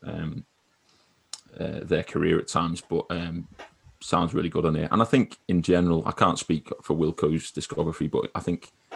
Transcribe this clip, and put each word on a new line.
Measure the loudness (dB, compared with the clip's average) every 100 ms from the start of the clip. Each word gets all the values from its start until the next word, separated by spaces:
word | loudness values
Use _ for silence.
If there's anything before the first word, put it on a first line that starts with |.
um, | -10 -6 -6 -8 -12 _ _ _ _ _ _ _ _ -20 _ -10
uh, | -8 -8
their | -2 -2
career | 0 0 2 2
at | 2
times, | 0 0 -2
but, | -4 -4 -4
um, | -6 -6 -8 -10 -16 -20 _ -20 _
sounds | -2 0 2
really | 0 -2
good | 0 0
on | 0
it. | 0
And | 2
I | 4
think | 4 2 -2 -2
in | 0
general, | 4 4 4 2 0
I |
can't | 2 2 2
speak | 0 -2 -2 -10
for | -2 0
Wilco's | 0 2 0 0 -2
discography, | -8 -6 -4 -4 -2 -2
but | -2 -2 -4
I |
think | -4 -4 -8 _ _